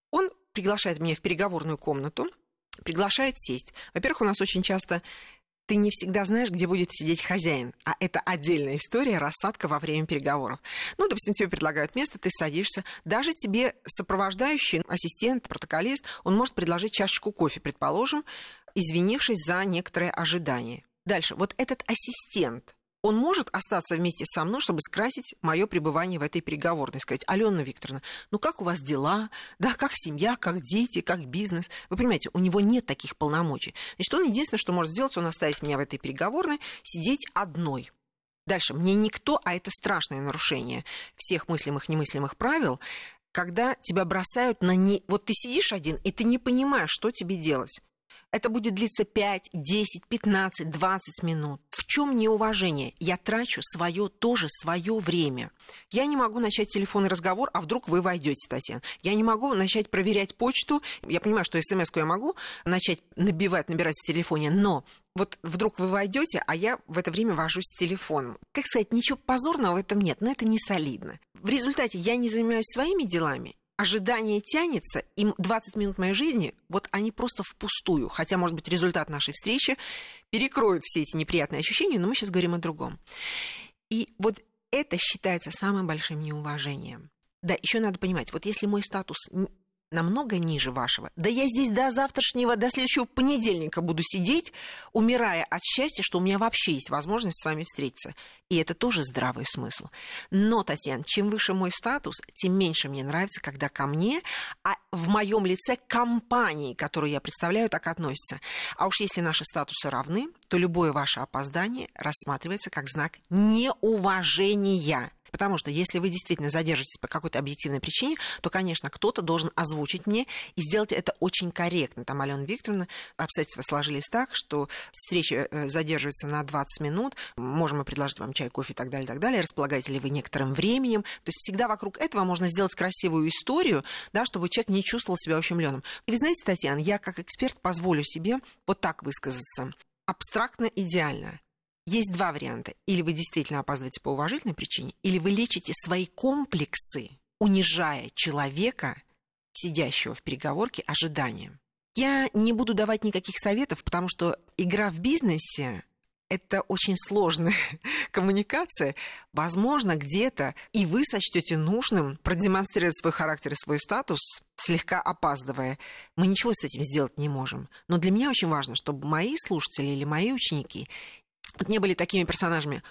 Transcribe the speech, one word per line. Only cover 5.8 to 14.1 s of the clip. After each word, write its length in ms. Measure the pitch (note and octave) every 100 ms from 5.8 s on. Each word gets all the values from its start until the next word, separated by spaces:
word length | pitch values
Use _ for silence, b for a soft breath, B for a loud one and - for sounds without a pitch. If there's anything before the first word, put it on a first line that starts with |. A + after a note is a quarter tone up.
| G#3
всегда 340 | - F3+ G3+ F#3+
знаешь, 240 | A3+ A#3+
где 180 | F3 F3
будет 220 | F#3 F3+
сидеть 320 | - D#3 E3+
хозяин, 500 | - F#3 E3 C#3 B2 - -
а 100 | -
это 180 | F#3 -
отдельная 560 | - F3+ D3+ D#3+ C#3 D3
история, 420 | - A3+ C#4 F3+
рассадка 520 | C#3+ - G3+ - D#3
во 100 | D3
время 260 | D#3 D3+ D#3
переговоров. 540 | D3 C#3+ C#3+ B2 C#3 B B B B
Ну, 100 | G4
допустим, 260 | G#3+ G#3
тебе 140 | G3+ F#3+
предлагают 480 | - D#3 D3+ D3 -
место, 240 | - -
ты 100 | F#3
садишься. 540 | - D#3 D#3 G3+ G3 - B D#3+
Даже 260 | A3 D4+
тебе 420 | D#4 G#3 A3 B3+ - -
сопровождающий, 920 | - F3+